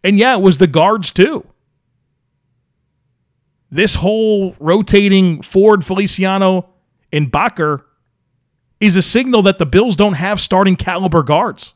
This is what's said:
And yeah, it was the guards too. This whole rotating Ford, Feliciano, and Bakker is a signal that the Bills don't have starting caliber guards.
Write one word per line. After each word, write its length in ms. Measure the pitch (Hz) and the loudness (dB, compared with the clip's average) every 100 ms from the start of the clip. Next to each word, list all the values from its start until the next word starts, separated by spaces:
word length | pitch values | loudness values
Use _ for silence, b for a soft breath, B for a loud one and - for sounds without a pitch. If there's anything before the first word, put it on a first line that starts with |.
And 140 | 185 202 | 2 2
yeah, 180 | 240 240 | 2 2
it 60 | |
was 160 | 190 147 | 2 4
the 80 | 180 | 2
guards 440 | 147 180 220 165 | 2 0 0 -4
too. 360 | - 214 311 - _ _ _ _ _ _ _ _ _ _ _ _ _ _ _ _ _ _ _ _ _ _ | 0 0 0 -12 _ _ _ _ _ _ _ _ _ _ _ _ _ _ _ _ _ _ _ _ _ _
This 260 | 139 202 - | -2 -2 0
whole 580 | 180 220 220 208 190 - | -2 -2 -2 -2 -4 -6
rotating 800 | 151 190 208 202 202 196 185 156 | -2 0 2 2 4 2 2 -2
Ford, 420 | - 190 214 208 | -4 2 4 2
Feliciano, 840 | 156 190 196 - 190 190 190 185 - _ _ _ _ | 0 -4 -4 -2 -2 0 0 -2 -6 _ _ _ _
and 220 | 151 143 | -4 -2
Bakker 500 | 147 220 - 151 143 _ _ _ _ _ _ _ _ _ _ | -2 -2 -2 -4 -4 _ _ _ _ _ _ _ _ _ _
is 160 | 214 | 0
a 80 | 185 | 2
signal 400 | - 233 262 233 | 0 -2 0 2
that 160 | 196 190 | 2 0
the 80 | 151 | 0
Bills 300 | 175 240 160 | 0 0 0
don't 180 | 208 | 0
have 260 | 156 185 208 | 0 -4 -6
starting 360 | - 185 196 180 | -2 0 0 0
caliber 460 | - 175 190 165 | -4 -4 -2 -2
guards. 500 | 123 151 214 - - | 0 -2 -2 -8 -18